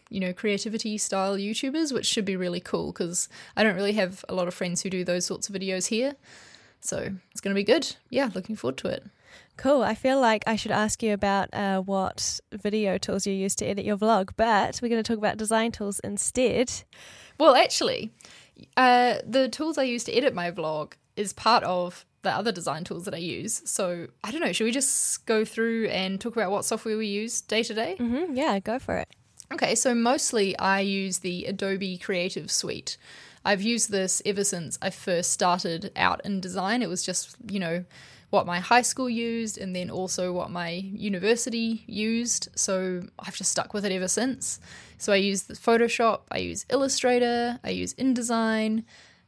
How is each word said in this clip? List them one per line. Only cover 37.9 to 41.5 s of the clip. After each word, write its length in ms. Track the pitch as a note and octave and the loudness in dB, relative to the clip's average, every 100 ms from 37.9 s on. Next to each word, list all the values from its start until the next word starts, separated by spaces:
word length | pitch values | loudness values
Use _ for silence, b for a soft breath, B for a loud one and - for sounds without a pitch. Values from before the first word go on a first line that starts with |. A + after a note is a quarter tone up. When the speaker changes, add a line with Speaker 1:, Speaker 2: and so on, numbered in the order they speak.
| B B B B | B B B B
Speaker 1:
what 160 | G3 - | 2 2
my 120 | F3 | -2
high 220 | F3+ A#3+ | 6 6
school 260 | A#3+ - B3+ | 6 -2 -2
used 520 | A#3 A#3 A3+ A3 - | -2 -2 -2 -4 -6
and 160 | F#3 F3+ | -6 -6
then 160 | F3+ | -4
also 420 | F3+ F#3 - F3+ | -4 -4 -2 -2
what 160 | F3+ - | -2 -4
my 200 | F3 E3+ | -6 -6
university 1120 | F3 G3 G3+ G#3 F3+ G#3 A#3 B3+ | -6 -8 -6 -4 0 2 2 0